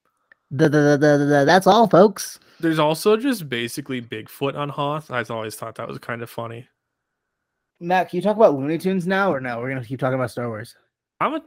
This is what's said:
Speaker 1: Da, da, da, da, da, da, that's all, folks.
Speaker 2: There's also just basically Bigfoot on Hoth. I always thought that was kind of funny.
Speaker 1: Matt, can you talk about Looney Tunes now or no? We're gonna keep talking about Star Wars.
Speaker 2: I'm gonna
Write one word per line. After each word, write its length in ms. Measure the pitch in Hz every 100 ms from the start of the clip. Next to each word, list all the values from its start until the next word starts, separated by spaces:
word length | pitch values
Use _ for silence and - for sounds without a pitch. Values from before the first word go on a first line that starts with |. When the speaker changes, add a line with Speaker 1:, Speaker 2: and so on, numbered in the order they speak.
| _ _ _ _ _ 135
Speaker 1:
Da, 120 | 156
da, 120 | 147
da, 180 | 147 143
da, 200 | 151 143
da, 80 | 143
da, 160 | 143 139
that's 220 | 185 185
all, 200 | 208 220
folks. 520 | 175 208 - - - _ _
Speaker 2:
There's 200 | 165 160
also 360 | 151 156 208 220
just 300 | 277 226 147
basically 520 | 120 120 - 135 127
Bigfoot 540 | 117 110 95 - 139 143
on 140 | 143
Hoth. 400 | 139 143 151 -
I 100 | 123 113
always 260 | 113 110 -
thought 200 | 113 110
that 120 | 117
was 100 | 139
kind 220 | - 117
of 80 | 117
funny. 380 | - 117 117 123 _ _ _ _ _ _ _ _ _ _ _
Speaker 1:
Matt, 300 | 175 185 175
can 80 | 180
you 40 |
talk 120 | 190 214
about 200 | 208 143
Looney 220 | 139 160
Tunes 280 | 180 190 175
now 240 | 190 196
or 60 | 139
no? 200 | 127 117
We're 100 | 127
gonna 160 | 135 113
keep 140 | 127
talking 160 | 131 131
about 140 | 123
Star 160 | - 120
Wars. 280 | 107 113 - _ _ _ -
Speaker 2:
I'm 120 | 202
gonna 120 | 311